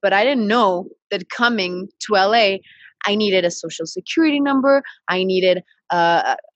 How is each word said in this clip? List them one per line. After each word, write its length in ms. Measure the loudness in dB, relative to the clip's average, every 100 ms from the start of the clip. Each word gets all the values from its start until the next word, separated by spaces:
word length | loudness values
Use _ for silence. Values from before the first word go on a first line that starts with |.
but 100 | 0
I 120 | 2
didn't 220 | 2 0 0
know 400 | 2 2 0 -6 -16 _
that 180 | -8 -8
coming 580 | -2 0 0 -4 -6 -10 -14 -2
to 100 | 2
L 180 | 4
A, 260 | 4 2 0 -8 -20 -20 -10 -4
I 80 |
needed 300 | -2 0 0
a 60 | 0
social 360 | -4 -10 -12 -10
security 540 | -12 -6 0 2 2
number, 420 | 0 0 2 2 0 -10 -6
I 160 | -2
needed 380 | 0 0 2 0 -2 _ -4
a, 460 | 0 2 2 0 -4 -8